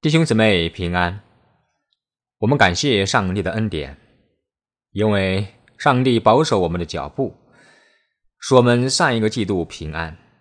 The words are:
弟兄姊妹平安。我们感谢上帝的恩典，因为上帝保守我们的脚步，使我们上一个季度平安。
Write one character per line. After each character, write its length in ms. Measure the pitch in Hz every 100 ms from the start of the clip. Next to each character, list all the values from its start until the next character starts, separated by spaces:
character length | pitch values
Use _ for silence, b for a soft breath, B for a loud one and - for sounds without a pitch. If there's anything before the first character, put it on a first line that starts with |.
弟 60 | 151
兄 120 | 160
姊 120 | 165
妹 340 | 110 110 95 82
平 260 | - 87
安。 280 | 87 87 101 _ _ _ _ _ _ _ _ _ _ _ _
我 60 | 107
们 120 | 143
感 160 | 101
谢 320 | 87 147 107 98
上 280 | 127 95
帝 60 | 95
的 120 | 92
恩 180 | 110 110
典， 260 | 82 69 73 _ _ _ _ _ _ _ _ _
因 180 | 98 107
为 380 | 101 95 95 101 _ _ _
上 260 | 147 127
帝 160 | 131 113
保 240 | 110 117
守 160 | 156 107
我 80 | 87
们 100 | 87
的 60 |
脚 240 | 82 87 76
步， 260 | - 135 - _ b b b b b b b _ _
使 160 | -
我 60 | 127
们 300 | 120 120 127
上 260 | - 165 117
一 20 |
个 120 | 110
季 160 | 117 98
度 180 | 95
平 300 | 82 - 76
安。 240 | 78 82 78 _ _